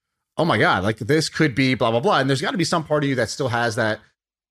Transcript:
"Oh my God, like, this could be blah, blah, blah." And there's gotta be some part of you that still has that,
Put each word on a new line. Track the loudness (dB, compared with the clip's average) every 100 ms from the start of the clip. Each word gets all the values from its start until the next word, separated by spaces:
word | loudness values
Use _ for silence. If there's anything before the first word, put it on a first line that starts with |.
| _ _ _ -2
"Oh | 0
my | 2
God, | 2 2
like, | 0 -2
this | 0 0 0
could | 0 -2
be | 2 0
blah, | 2 0
blah, | 0
blah." | 2 2
And | 2
there's | 0
gotta | -2 -2
be |
some | -2 -2
part | 0 -2
of | 0
you | -2
that | -2
still | -2 -2
has | 0 -2 0
that, | -2 -2 _ _ _ _ _